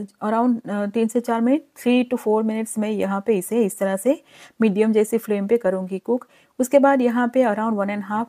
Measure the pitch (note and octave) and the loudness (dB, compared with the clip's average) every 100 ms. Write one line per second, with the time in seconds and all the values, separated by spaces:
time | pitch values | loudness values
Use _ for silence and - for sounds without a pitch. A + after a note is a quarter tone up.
0 | G#3 _ G#3+ A3+ B3 A#3 - G3+ G3+ A3+ | -8 _ -2 0 2 0 -4 -4 -2 -2
1 | A3+ B3 A#3+ A#3 A#3 D4+ - - A#3+ B3 | 0 -2 -2 0 2 0 -2 -4 0 2
2 | B3 A#3+ G#3+ G#3+ A3 A3 A3 A3 G#3+ G#3 | 2 -2 0 0 0 -4 -4 -4 -4 -2
3 | F#3+ G3 G3 G3+ - A#3 G3+ - G3 F#3+ | -2 -2 0 -2 0 0 0 0 -2 0
4 | B3 D#4 _ - - - A3 F#3+ A3 G#3+ | 0 -2 _ -20 -18 0 0 2 2 2
5 | G#3+ A3+ - G3+ G3 A#3 F#3+ F#3 F#3 F#3+ | 2 -2 -2 -4 0 0 0 -2 -4 -8
6 | - B3 - _ _ - B3+ C#4+ C#4 C#4 | -4 -4 -6 _ _ -6 2 4 6 4
7 | A#3+ A#3 A#3+ C4 B3 G#3 A3+ G#3 G3 G#3 | 2 0 0 2 2 0 -2 -2 -2 -6
8 | G3 G#3+ | -6 -6